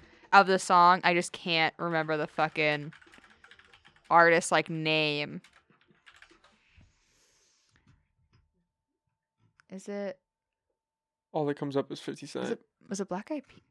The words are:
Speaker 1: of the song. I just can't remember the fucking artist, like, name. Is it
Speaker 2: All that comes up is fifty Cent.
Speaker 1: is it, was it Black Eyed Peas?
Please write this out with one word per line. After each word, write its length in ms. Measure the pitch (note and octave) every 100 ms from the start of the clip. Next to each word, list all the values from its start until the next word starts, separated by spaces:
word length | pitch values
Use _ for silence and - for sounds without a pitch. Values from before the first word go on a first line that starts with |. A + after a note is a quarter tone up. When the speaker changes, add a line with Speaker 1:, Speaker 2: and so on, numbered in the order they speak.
| - _ -
Speaker 1:
of 160 | G3+ F#3+
the 120 | F#3+
song. 420 | - F3+ F3 F#3
I 100 | F3 F3
just 160 | F3
can't 420 | - F#3 E3 D#3+ -
remember 380 | E3+ E3 D#3 D#3
the 120 | D#3
fucking 640 | - D#3 - D3+ D3 D3 - - - - _ - - _ _ _ _ -
artist, 420 | E3+ E3+ E3+ -
like, 180 | E3 D#3+
name. 720 | D#3+ D#3 D#3 D3+ D3 D3 F3+ - _ _ _ _ _ _ _ - _ _ _ _ _ - _ _ _ _ _ _ _ _ _ _ _ _ _ _ _ _ F3 _ _ _ _ _ _ _ _ _ _ _
Is 160 | F#3+ G3+
it 300 | G3+ G3+ - _ _ _ _ _ _ _ _ _ _ _
Speaker 2:
All 140 | D#3+ D3
that 100 | C#3+
comes 180 | C#3+ C#3
up 160 | -
is 80 | C#3+
fifty 260 | - C#3 C#3+
Cent. 180 | C3 B2+
Speaker 1:
is 60 |
it, 80 | A3+ _ _ -
was 120 | G3
it 80 | F#3+
Black 200 | F#3 -
Eyed 120 | D4+ -
Peas? 140 | - _